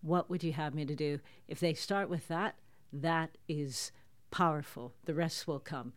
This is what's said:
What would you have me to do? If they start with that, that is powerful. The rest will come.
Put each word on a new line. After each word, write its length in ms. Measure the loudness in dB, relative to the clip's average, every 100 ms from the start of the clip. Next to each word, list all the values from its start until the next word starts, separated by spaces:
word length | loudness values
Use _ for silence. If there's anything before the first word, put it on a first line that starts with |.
What 280 | 4 2 2
would 120 | 0
you 100 | 0
have 220 | 0 -2
me 100 | -2
to 100 | -2
do? 260 | 0 0 -2 -6 -20 -12
If 140 | 0
they 140 | 2
start 340 | 2 0 0 2
with 200 | -2 -2
that, 280 | 0 0 -4 -18 -20 -12
that 440 | -2 2 2 2 -4 -6
is 440 | -2 -2 -4 -6 -8 -20 -20 -10
powerful. 640 | 4 4 4 -2 -8 -12 -10
The 100 | -4
rest 320 | 0 0 -2 -4
will 140 | -4
come. 320 | -4 -8 -8